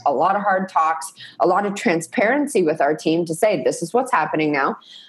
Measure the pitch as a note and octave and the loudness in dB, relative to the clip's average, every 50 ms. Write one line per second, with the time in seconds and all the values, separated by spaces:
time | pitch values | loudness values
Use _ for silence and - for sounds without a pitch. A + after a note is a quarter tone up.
0 | - C#3+ C#3 B2 D#3+ F#3 G3 G3+ G3 G#3 F#3+ F#3+ F#3+ - - E3+ D#3+ D#3+ D#3+ D#3+ | 0 0 2 2 2 2 2 2 0 0 0 0 -2 0 0 0 2 2 0 -4
1 | - - - - - - - - - F3 F#3 F#3+ G3+ G3+ G3 - - G#3+ E3 E3+ | -8 -14 -16 -18 -20 -20 -2 0 2 2 2 2 0 -2 -4 -2 0 0 0 0
2 | E3 - - - G3+ A3 C4 D4 D4 C#4+ - G3+ E3 D3+ D#3+ - C#3 C#3+ D#3 D#3 | -2 -4 -2 0 2 2 2 0 -2 0 0 0 2 2 2 2 0 0 0 0
3 | - E3 D#3+ E3+ F3 D#3+ D#3+ - - G#3+ G3+ D3 - B2 D3 - F3 E3 - A#3+ | 0 0 0 0 0 -2 -2 0 0 0 0 0 0 -2 -2 -2 -6 -2 -2 -2
4 | B3+ C4 - E3+ D#3 D#3+ - D#3 D#3 D3+ D3 C#3 C3+ - A3+ - - - - - | 0 0 0 0 0 0 -2 -2 0 0 0 0 0 -2 -2 -6 -14 -20 -20 -20
5 | - | -16